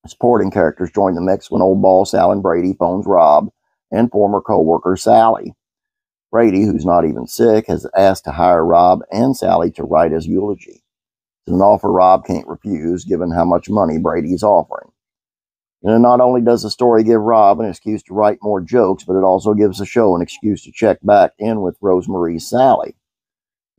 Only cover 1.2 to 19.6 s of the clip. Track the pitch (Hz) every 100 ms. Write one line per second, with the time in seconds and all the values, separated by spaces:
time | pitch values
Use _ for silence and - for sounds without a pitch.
1.2 | 92 95 - - 95 95 95 92 98 98
2.2 | 90 98 95 85 90 92 85 92 101 92
3.2 | 78 76 - _ _ _ _ 101 120 104
4.2 | 101 101 - 101 80 82 87 92 - 113
5.2 | 113 - - - _ _ _ _ _ _
6.2 | _ 117 113 95 107 80 85 87 82 58
7.2 | 62 - 117 107 - 80 71 92 98 95
8.2 | - 78 87 87 82 85 90 92 - 101
9.2 | 131 131 95 87 85 - 76 78 85 80
10.2 | 82 92 104 98 50 - _ _ _ _
11.2 | _ _ - 90 98 107 95 92 92 92
12.2 | - 87 - 82 107 85 80 87 82 87
13.2 | 87 85 82 87 - 104 90 78 76 82
14.2 | 78 90 104 92 - - - _ _ _
15.2 | _ _ _ _ _ _ 95 113 120 123
16.2 | 123 127 120 117 110 - 123 113 110 113
17.2 | 107 113 101 107 110 85 110 107 _ 95
18.2 | 104 98 104 101 82 123 95 95 - 92
19.2 | 95 92 104 104